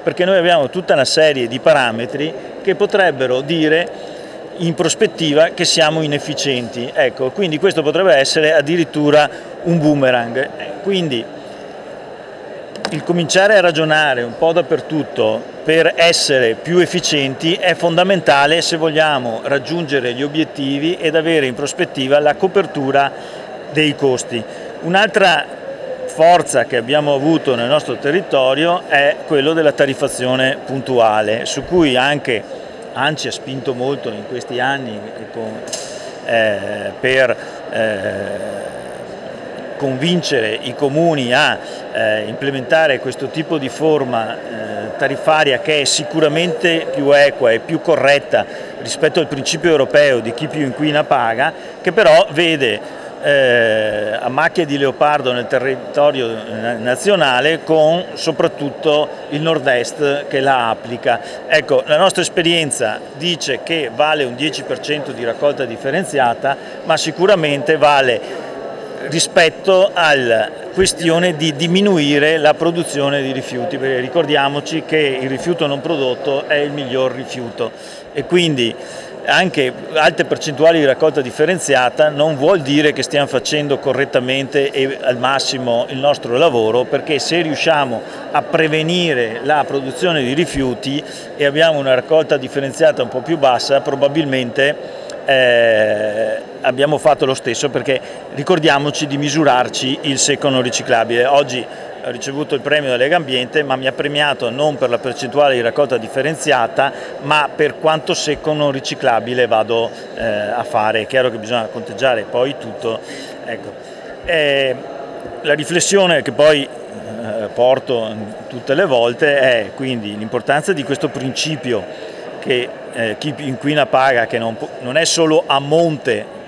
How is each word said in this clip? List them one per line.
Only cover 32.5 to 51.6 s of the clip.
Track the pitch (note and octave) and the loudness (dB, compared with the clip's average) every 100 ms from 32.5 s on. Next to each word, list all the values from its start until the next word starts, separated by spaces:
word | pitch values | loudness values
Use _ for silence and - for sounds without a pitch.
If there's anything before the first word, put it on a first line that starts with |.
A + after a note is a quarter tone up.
| - - - - | -14 -14 -16 -12
anci | A2+ C#3 D3+ B2+ | -4 -2 -2 -6
ha | |
spinto | - - C3+ C3 | -8 -10 -8 -6
molto | B2 B2+ C#3 C3 | -4 -4 -4 -6
in | G#2 G#2 | -8 -10
questi | B2 - B2 | -10 -8 -4
anni | B2 C#3 B2 G#2 G#2 A2+ A2 | -2 -2 -6 -10 -12 -14 -14
con, | A#2 A2 A2 G#2+ - - - - - - | -10 -10 -10 -10 -12 -12 -12 -14 -12 0
eh, | A#2 A2 G2+ G2+ G#2 G2+ F#2+ | 2 2 0 -4 -6 -8 -2
per, | B2+ C3 B2+ A2 - - - | 0 4 2 0 -6 -14 -8
eh, | A2 A2 G2+ G2+ G2 G2 G2 G#2 G2+ - - - - - - - - - - - - | -2 -2 -2 -4 -6 -6 -8 -8 -10 -10 -12 -12 -12 -14 -14 -14 -14 -12 -12 -12 -6
convincere | C#3 C3 E3 F3 - C3+ A2 A2 | -4 -2 0 0 0 0 0 -2
i | B2+ | -6
comuni | A#2 C#3+ D3 E3+ D3+ B2 | -2 0 2 2 2 2
a, | B2+ C#3+ G#2+ - - - | 4 4 0 -6 -12 -8
eh, | - A2+ G#2+ | -2 0 0
implementare | G#2+ - C#3 C3+ B2 D#3+ D#3+ B2+ | -2 -4 -4 -4 0 2 4 0
questo | C3 B2 C3+ | -4 -6 -6
tipo | D#3 D3+ D#3+ | -6 -4 -4
di | C3+ | -4
forma, | - D#3 D3+ C3 A#2 A2 | -2 2 2 0 -2 -4
eh, | A#2 - A2+ G#2+ G#2 G#2+ - | -8 -10 -10 -8 -8 -8 -4
tariffaria | C#3 C#3 - D#3 D3+ B2 | -4 0 2 4 4 2
che | C#3+ D3+ | 0 0
è | |
sicuramente | C3+ - D3+ D#3+ D#3 D3+ F3 E3 F3 D#3+ D#3+ | 2 -2 -2 2 2 2 -2 0 0 0 -2
più | C3+ C#3 | -2 4
equa | C#3+ C#3+ C3+ B2 | 6 6 4 2
e | A2+ | 2
più | - D#3+ | 0 -4
corretta | - D#3 C3+ C#3+ - A#2+ - - - - | 0 2 4 2 2 0 0 -8 -14 -12
rispetto | B2 - D3+ F3 | -8 0 0 2
al | C#3+ | -2
principio | C#3 C3+ D#3+ E3+ | -4 -4 -2 2
europeo | D3+ B2+ D3 D3 B2 | 4 4 4 4 2
di | A2+ | -2
chi | A#2 D3+ | -6 -6
più | D3+ | -4
inquina | C#3 A#2+ D3+ D3 | -4 -2 0 0
paga, | D3+ C#3 A#2 A2+ D3+ D#3 | 2 2 2 0 -2 -2